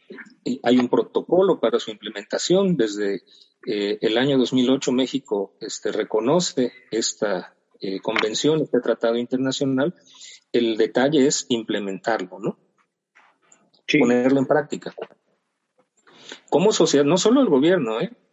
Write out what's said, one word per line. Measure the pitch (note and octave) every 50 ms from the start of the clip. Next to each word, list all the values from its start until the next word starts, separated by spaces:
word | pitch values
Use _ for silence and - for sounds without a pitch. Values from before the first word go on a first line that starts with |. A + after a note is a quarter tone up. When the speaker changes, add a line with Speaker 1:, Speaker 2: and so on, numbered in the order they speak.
| _ _ - - - - _ _
Speaker 1:
y | - - B2 - -
hay | A#2 B2+ B2+
un | B2 -
protocolo | - A#2 G#2+ - - G#2 - - E3 F3+ G3 F#3 D3+ -
para | - A2+ A#2+ A2
su | - A#2
implementación. | G#2+ - - G#2 G#2+ G#2 - - - G2 - - F3+ G3 G3+ F#3 E3+
Desde, | C3+ A2+ G#2+ G2+ G#2 G#2 G2+ G2 - _ _ _ _ - _ _ _ - -
eh, | G#2+ G#2 G2+ G2+ G#2 -
el | - A2 A2 A#2+
año | B2+ C#3+ C#3
dos | C3 A#2+ -
mil | C3 B2+ B2 A#2+
ocho | C3 - - C3+
México, | B2 B2+ C3 - - C3 _ - G#2+ G2+ G2 - _ -
este, | A2+ G2 - - - G#2+
reconoce | - G#2 G#2 - - A2 A2 C3 D#3+ F3+ F3 - - C#3 B2 - - - _ -
esta, | G#2+ A2+ - - - - A2 G#2 F#2+ F2 - - _ _ _ _ _ -
eh, | - G2 F#2+ F#2+
convención, | - A2 A2 A2 A2 G#2+ A2+ - - D3 D#3+ D#3
este | C#3+ - - A#2+
tratado | - B2 A2 - - A#2 A#2
internacional. | A#2+ A#2+ - C3 B2+ C3+ C3 B2+ - C#3+ C3+ C3+ C3 C#3+ F3 - _ _ _ _ - - - - - _ _
El | - A#2+ A#2+ A2+ A2
detalle | G#2+ A2 G#2+ - B2 B2+ C#3+ D#3 C#3+ C3 D3
es | D3+ - - -
implementarlo, | A#2+ A2+ G#2+ - G#2+ G2+ G2+ G2 F#2+ F#2+ - A#2 A2 - F#3 - F#2 F#2+
¿no? | G#2+ F3 - _ _ _ _ _ _ _ _ _ _ _ _ _ _ _ _ _ _ _ _ _ _ _ _ _ _
Speaker 2:
Sí. | - - D3+
Speaker 1:
Ponerlo | B2+ A#2+ B2 B2 B2 C3 C#3 C#3
en | C3
práctica. | - D3 D3+ D3 - - - - - - - - - - _ _ _ _ _ _ _ _ _ _ _ _ _ _ _ _ _ _ _ _ - - - - - _ -
Como | - D3 F#3 A3
sociedad, | G#3+ - E3+ D#3 - C#3 C#3+
no | C#3+ F3
solo | F3+ - G#3+ B3 C#4+
el | B3+ G3
gobierno, | D3 B2+ D3 F3 F#3+ F3 B2 A2+ A2 A#2+
¿eh? | E3+ - - _ _ _